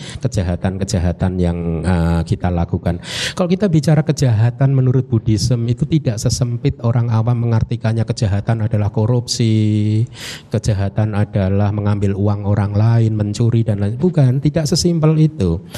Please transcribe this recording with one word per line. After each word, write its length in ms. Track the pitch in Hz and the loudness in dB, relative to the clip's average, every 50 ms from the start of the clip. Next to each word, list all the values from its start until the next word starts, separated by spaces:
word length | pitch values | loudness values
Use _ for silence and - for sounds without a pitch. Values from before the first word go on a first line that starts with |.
| - - - - | -14 -14 -8 -6
kejahatan-kejahatan 1200 | - - - 104 87 90 87 85 - 95 95 95 95 95 - 92 87 90 85 - 92 92 90 92 | -6 -4 -2 -2 -2 -2 -2 -2 -2 -4 -4 -4 -4 -2 -2 0 0 0 0 0 -2 -2 0 0
yang, 400 | 90 85 85 87 85 85 82 80 | 0 0 0 -2 -2 -4 -4 -2
eh, 400 | 78 90 92 85 82 85 85 82 80 - | 0 0 2 2 2 2 2 0 0 -2
kita 240 | - - - 90 90 | -2 -2 -2 -2 -2
lakukan. 480 | 85 85 - - 85 - 90 85 85 - - - - - - - | -2 -2 -2 -2 -2 -2 -2 -4 -4 -6 -10 -8 -8 -8 -6 -4
Kalau 160 | - 185 170 | -2 -2 0
kita 160 | 185 180 214 196 156 | 0 0 0 2 2
bicara 320 | 160 139 170 151 147 151 | 2 2 4 2 2 2
kejahatan 720 | - 147 - 143 123 113 104 117 120 120 - 139 135 139 | 0 0 0 2 2 2 4 2 2 2 2 2 2 4
menurut 320 | 131 127 127 123 131 135 - | 2 2 2 2 2 0 0
Buddhisme 560 | 120 110 - 110 107 101 - 117 127 117 117 | 0 0 2 2 0 2 2 0 0 0 0
itu 160 | 120 123 - 156 - | -2 0 -2 0 0
tidak 320 | 165 156 - 131 104 110 | 0 0 0 -2 -2 -2
sesempit 560 | - 123 - - 127 120 120 117 - 139 139 - - | -2 -2 -2 0 -2 -2 -2 -2 -2 -2 -2 0 0
orang 240 | 117 117 120 117 120 | 0 2 2 2 2
awam 320 | 113 110 110 120 120 117 | 0 0 2 2 0 0
mengartikannya. 640 | 117 120 117 110 - - 120 113 - 113 113 113 113 | 0 0 0 0 0 0 -2 -2 -2 -2 0 0 -2
Kejahatan 640 | - 117 - 113 95 101 101 - - 117 113 107 110 | -2 -2 -2 -2 0 0 0 0 -2 -2 0 0 0
adalah 240 | - 104 104 104 - | 0 0 -2 0 0
korupsi, 1120 | 110 107 110 127 123 117 - - - 120 113 110 110 107 107 107 107 104 107 107 107 117 - - - - - - - - - - | 0 0 2 0 0 -2 -2 -2 0 2 2 2 2 2 2 2 2 2 2 0 0 -2 -2 -6 -10 -14 -14 -14 -14 -8 -6 -4
kejahatan 640 | 104 - - 104 95 98 98 - - 107 107 104 | -2 0 0 0 0 -2 -2 -2 -2 -2 0 0
adalah 560 | 101 104 101 - 104 95 95 98 101 104 101 104 | -2 -2 0 0 0 0 2 2 2 2 0 0
mengambil 400 | 104 101 104 104 101 101 98 98 | 0 0 0 0 0 0 0 0
uang 320 | 92 101 104 101 101 104 | 0 0 0 0 0 0
orang 320 | 98 104 104 101 101 101 | 0 0 0 0 0 2
lain, 400 | 101 107 117 117 117 110 110 110 | 2 2 4 4 4 2 2 2
mencuri 480 | 104 104 104 104 - 120 113 113 113 110 | 0 -2 -2 0 0 0 2 2 2 2
dan 160 | 113 104 98 | 0 0 -2
lain. 160 | 101 101 117 | -2 -4 -2
Bukan, 480 | 123 160 180 - 156 135 127 123 139 - | 0 -2 0 2 2 2 2 2 0 0
tidak 240 | 151 143 170 156 - | 0 0 0 -2 0
sesimpel 480 | 180 - - 175 170 165 147 156 160 | 0 0 2 0 2 2 2 2 4
itu. 400 | 156 156 156 156 - 95 87 82 101 - - - | 4 2 2 2 0 0 0 0 -2 -6 -10 -10